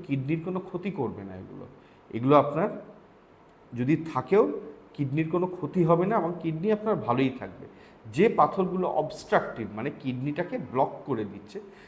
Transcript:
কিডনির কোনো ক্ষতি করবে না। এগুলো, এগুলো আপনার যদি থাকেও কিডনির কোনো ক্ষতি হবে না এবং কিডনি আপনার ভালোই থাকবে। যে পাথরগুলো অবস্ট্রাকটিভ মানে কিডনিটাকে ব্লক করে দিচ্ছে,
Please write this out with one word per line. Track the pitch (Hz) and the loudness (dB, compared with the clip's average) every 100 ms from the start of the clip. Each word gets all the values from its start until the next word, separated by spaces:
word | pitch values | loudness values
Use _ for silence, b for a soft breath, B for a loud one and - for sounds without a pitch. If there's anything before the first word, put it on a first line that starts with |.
| - | -4
কিডনির | 139 131 165 165 | -4 -2 -4 -4
কোনো | 185 | -6
ক্ষতি | 185 175 196 | -6 -8 -6
করবে | 160 113 95 | -4 -4 -4
না। | 98 92 | -12 -12
এগুলো, | 98 98 95 - b b b | -14 -16 -16 -20 b b b
এগুলো | 113 127 147 | -2 6 6
আপনার | 143 156 214 - - - - - - - - - - | 6 0 -2 -4 -14 -20 -20 -20 -20 -20 -20 -20 -12
যদি | 117 127 156 160 | -4 0 0 0
থাকেও | 127 - 196 285 - - - - | -4 2 4 4 0 -10 -18 -14
কিডনির | - 135 143 160 | -6 -2 0 0
কোনো | 175 180 | 0 -2
ক্ষতি | - 147 185 | -4 -4 2
হবে | 160 170 180 | 6 6 4
না | 226 | 2
এবং | 170 175 | 0 -2
কিডনি | 165 156 202 | -4 -2 0
আপনার | 214 214 185 | 2 2 0
ভালোই | 120 123 131 | 2 2 2
থাকবে। | - 98 - - B B B 113 | 0 -12 -12 -18 B B B -6
যে | 117 220 | 4 4
পাথরগুলো | - 147 - 180 185 180 | 6 4 4 0 0 0
অবস্ট্রাকটিভ | - 147 - - 190 - - 104 | 0 -2 -4 2 2 2 -6 -8
মানে | 104 135 135 | -6 -6 -6
কিডনিটাকে | 135 127 139 147 175 254 | -6 -4 -4 -4 -4 -6
ব্লক | 135 127 143 - - | -4 0 0 -2 -4
করে | 117 104 | -4 -4
দিচ্ছে, | 98 - 202 - B | -8 -14 -14 -14 B